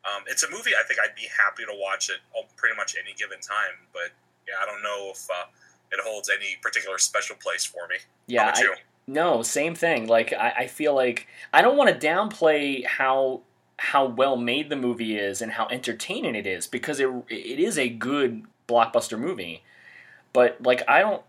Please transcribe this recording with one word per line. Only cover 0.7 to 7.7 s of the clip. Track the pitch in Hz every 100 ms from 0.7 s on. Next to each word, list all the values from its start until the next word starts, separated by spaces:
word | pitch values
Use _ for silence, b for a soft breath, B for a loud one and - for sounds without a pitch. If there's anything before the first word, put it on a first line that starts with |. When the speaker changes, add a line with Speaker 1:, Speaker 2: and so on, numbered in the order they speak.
| 110
Speaker 1:
I | 110
think | 110
I'd | 107 -
be | 107
happy | - 101 - 107
to | 101
watch | 98 98 -
at, | 110 _ -
oh, | - -
pretty | 117 107
much | 98 92
any | 101 101
given | 101 95
time, | - 104 98 90 _
but, | 87 87 _ _ _ -
yeah, | 92
I | 101
don't | 104
know | 104 101 98
if, | 92 -
uh, | 90 87 b b b _
it | 98
holds | 98 104 101
any | 101 101 92
particular | 95 - 98 92
special | - 104 - 104
place | 92 87
for | -